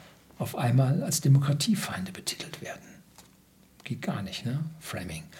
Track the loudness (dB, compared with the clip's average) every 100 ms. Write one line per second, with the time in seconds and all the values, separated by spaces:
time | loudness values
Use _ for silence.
0 | -18 -20 -20 -8 -6 0 4 6 6 4
1 | 0 2 6 6 6 2 2 2 0 -6
2 | -8 -8 -8 -8 -10 -10 -10 -12 -14 -20
3 | -20 -20 -20 -20 _ _ -20 -20 -8 -4
4 | -2 -2 -4 -6 -4 -2 -4 -8 -10 -8
5 | -6 -10 -12